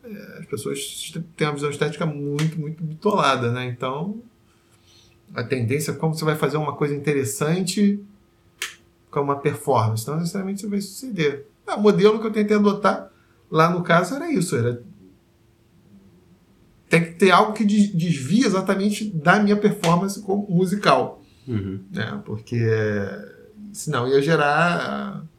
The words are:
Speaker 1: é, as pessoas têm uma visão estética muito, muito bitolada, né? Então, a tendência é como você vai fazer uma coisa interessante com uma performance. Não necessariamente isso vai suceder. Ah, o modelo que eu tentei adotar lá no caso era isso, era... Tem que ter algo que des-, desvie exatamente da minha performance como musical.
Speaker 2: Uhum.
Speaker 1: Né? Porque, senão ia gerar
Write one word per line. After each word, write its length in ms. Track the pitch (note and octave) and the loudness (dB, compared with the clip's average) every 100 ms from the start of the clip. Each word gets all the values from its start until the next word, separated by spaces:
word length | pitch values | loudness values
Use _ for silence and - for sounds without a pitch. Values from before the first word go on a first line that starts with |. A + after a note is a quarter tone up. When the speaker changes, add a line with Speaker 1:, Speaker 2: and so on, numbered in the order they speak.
Speaker 1:
é, 340 | A#3 G3+ G3 - | -16 -16 -16 -18
as 60 | E3 | -10
pessoas 680 | - C#3 C#3 - - - - E3 - | -8 -6 -8 -8 -12 -10 -10 -12 -4
têm 120 | D3+ | -4
uma 80 | C#3+ | -2
visão 140 | D3 | -4
estética 360 | C#3+ D3+ D#3 E3 | -2 -4 -2 -4
muito, 540 | C#3+ C#3+ C#3+ D#3+ D#3 | -4 -4 -2 -2 -2
muito 240 | D3 D#3 | -8 -6
bitolada, 680 | D#3+ D#3 G#3 G3+ C#3+ C3 A#2 | -8 -2 0 2 2 2 0
né? 140 | B2 B2+ | -2 -4
Então, 560 | A#2+ C3 C3+ F3+ A3 - _ _ _ _ _ _ - _ _ _ | -4 -4 -4 -6 -8 -14 _ _ _ _ _ _ -20 _ _ _
a 100 | - | -10
tendência 480 | A#2+ C3 A2+ C#3 D#3 | -4 -2 0 -2 -2
é 40 | - | -2
como 180 | D#3+ | -2
você 120 | D#3 D#3 | -2 -2
vai 100 | D3+ | 0
fazer 220 | D3 D3 | 0 0
uma 180 | D3 C3 | -4 -2
coisa 180 | D3 | -2
interessante 1040 | C#3+ D3+ C#3+ B2 - D3+ F3 F3+ G#3+ G3+ G3+ - - _ _ _ _ - - _ _ _ | -2 0 0 0 -2 0 0 0 2 2 2 -4 -20 _ _ _ _ -14 -14 _ _ _
com 120 | - | -4
uma 180 | C#3+ C#3 | -2 0
performance. 680 | D3+ C3+ - B2+ A2 A2 B2 | -2 -2 0 2 2 0 -2
Não 100 | D#3 | -4
necessariamente 420 | E3+ G3 F#3+ G3 | -2 -4 -6 -6
isso 100 | A3 | -4
vai 120 | G3+ | -4
suceder. 640 | - - C4 G3 D3 C#3 - _ - | -4 -10 -10 -2 -2 -2 -12 _ -8
Ah, 100 | D4 | 2
o 60 | |
modelo 380 | G#3 F3 G3+ A3 | 4 6 6 4
que 80 | A3+ | 0
eu 40 | |
tentei 260 | G#3+ G#3 G#3+ | 0 2 4
adotar 520 | G3+ F#3+ F#3+ G3 - _ _ _ _ | 4 4 0 0 -6 _ _ _ _
lá 200 | D#3 E3 | 4 4
no 120 | F3+ | 4
caso 320 | E3+ E3+ F#3 C#4 | 4 4 4 -4
era 160 | E4+ | -2
isso, 240 | C4 E3 C3+ | -2 0 0
era... 280 | A#2+ A#2+ - - - _ _ _ _ _ _ _ _ - - _ _ _ _ _ _ _ _ | 0 -2 -10 -20 -20 _ _ _ _ _ _ _ _ -20 -20 _ _ _ _ _ _ _ _
Tem 160 | E3+ E3+ | 0 0
que 60 | |
ter 200 | - G3 | 2 6
algo 220 | F3+ G#3+ | 6 4
que 100 | - | 2
des-, 300 | G#3 G#3+ G3+ E3 | 2 4 2 2
desvie 480 | F3 C#3 B2+ G#3 | 0 -2 0 2
exatamente 640 | C4 F#3+ F#3+ G3 G3+ G#3 G#3+ | 2 2 0 0 0 -2 -4
da 340 | D#3+ D3+ G3 | -2 2 4
minha 140 | G3+ G#3 | 4 4
performance 680 | G#3 - E3+ F3 G3 - | 2 2 2 2 0 -6
como 240 | - G3+ - | -4 -4 0
musical. 760 | F3 F#3 G3+ F#3 C3+ A#2+ - - _ B2+ | 2 2 2 2 2 2 -8 -20 _ -6
Speaker 2:
Uhum. 320 | A2 G2 F#2+ - | -4 -4 -8 -8
Speaker 1:
Né? 320 | B2+ G#2+ G#2 - | -8 -6 -8 -8
Porque, 360 | G#2+ - A#2+ A#2 A2 G#2+ G#2 G2 G2 - - - - - | -10 -6 0 2 2 0 -2 -4 -8 -16 -20 -20 -20 -18
senão 380 | - - C3+ B2 | -12 -4 -2 2
ia 120 | C#3 | 4
gerar 1000 | C#3+ E3 D3 D3 F3 E3+ C3 C#3 C3+ - D#3+ | 4 2 4 4 2 0 -2 -4 -6 -10 -14